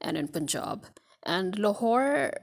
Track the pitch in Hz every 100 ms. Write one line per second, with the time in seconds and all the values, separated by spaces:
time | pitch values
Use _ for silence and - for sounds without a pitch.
0 | - 160 147 165 147 - - 208 - -
1 | _ - - 170 185 208 208 208 226 240
2 | 269 285 269 -